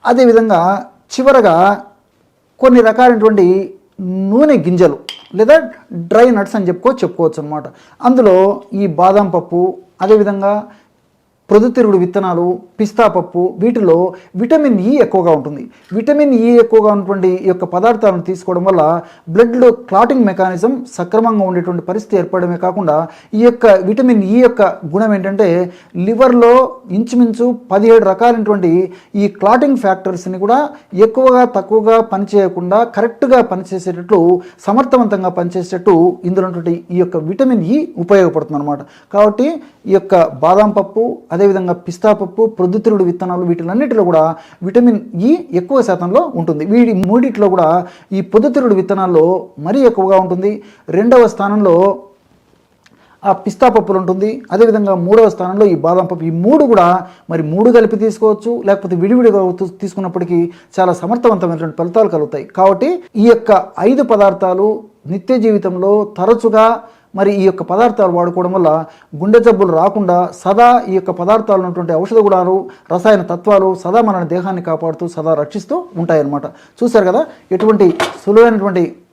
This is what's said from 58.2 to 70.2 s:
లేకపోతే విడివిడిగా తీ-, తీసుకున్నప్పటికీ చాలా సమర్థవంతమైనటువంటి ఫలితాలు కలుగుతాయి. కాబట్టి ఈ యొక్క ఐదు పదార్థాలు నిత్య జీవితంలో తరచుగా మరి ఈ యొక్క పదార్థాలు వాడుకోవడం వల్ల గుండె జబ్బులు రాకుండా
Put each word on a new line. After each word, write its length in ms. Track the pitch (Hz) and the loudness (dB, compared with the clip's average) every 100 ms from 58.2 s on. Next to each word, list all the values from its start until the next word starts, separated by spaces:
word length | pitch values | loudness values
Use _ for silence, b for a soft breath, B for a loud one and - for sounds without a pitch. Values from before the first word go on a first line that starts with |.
| 220 208 233 240 196 | -2 0 -4 -4 -2
లేకపోతే 260 | 196 190 180 | -2 -2 -4
విడివిడిగా 400 | 190 247 233 196 180 180 | 0 2 2 2 -2 -4
తీ-, 120 | 190 - | -10 -8
తీసుకున్నప్పటికీ 580 | 196 196 185 180 175 175 170 B B - | -12 -8 -8 -6 -4 -2 -2 B B -2
చాలా 140 | 185 175 | -2 -2
సమర్థవంతమైనటువంటి 760 | 175 240 247 202 180 160 160 151 | -4 0 0 0 -2 -4 -8 -6
ఫలితాలు 320 | 175 202 208 165 | -4 0 0 -2
కలుగుతాయి. 280 | 147 147 - - | -4 -8 -10 0
కాబట్టి 320 | 190 185 269 359 B 220 | 0 2 -2 -4 B 0
ఈ 40 | 226 | 4
యొక్క 300 | 226 226 196 - - 196 | 4 4 0 0 -4 0
ఐదు 140 | 262 254 | 0 0
పదార్థాలు 580 | 214 196 185 190 185 208 220 - _ 135 | 2 2 2 -4 0 -2 -4 -12 _ -10
నిత్య 260 | 190 - 254 | -10 -2 0
జీవితంలో 480 | 220 208 190 180 190 208 208 196 | 2 0 -2 -4 0 0 -2 -4
తరచుగా 480 | 190 233 226 214 220 233 b b b 190 | 0 0 2 2 2 0 b b b -2
మరి 140 | 196 202 | -2 2
ఈ 40 | 190 | 0
యొక్క 160 | 185 165 | 0 -6
పదార్థాలు 420 | 185 240 214 190 175 | 0 0 2 0 0
వాడుకోవడం 360 | 175 175 180 190 | -2 -2 -2 0
వల్ల 140 | 165 160 160 b b 147 | 0 0 -4 b b -8
గుండె 200 | 190 233 233 | 2 4 4
జబ్బులు 260 | 196 196 160 | 2 0 2
రాకుండా 360 | 190 208 185 175 | 0 -2 0 0